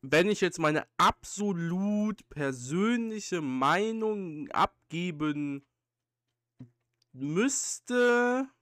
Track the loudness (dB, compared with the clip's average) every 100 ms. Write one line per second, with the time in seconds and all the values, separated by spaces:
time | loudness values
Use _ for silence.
0 | 2 4 4 2 0 2 2 2 -2 _
1 | 2 2 -8 -4 -2 0 -2 -2 0 0
2 | -2 -4 -10 -4 -4 -4 -4 0 2 0
3 | -2 -6 -6 -4 -2 0 2 2 0 -2
4 | -2 -2 -6 -8 -6 0 0 _ _ -6
5 | -4 -2 -2 -2 -4 -6 _ _ _ _
6 | _ _ _ _ _ _ -20 _ _ _
7 | _ -8 -4 0 2 0 -4 -8 -4 2
8 | 4 4 2 0 -4 _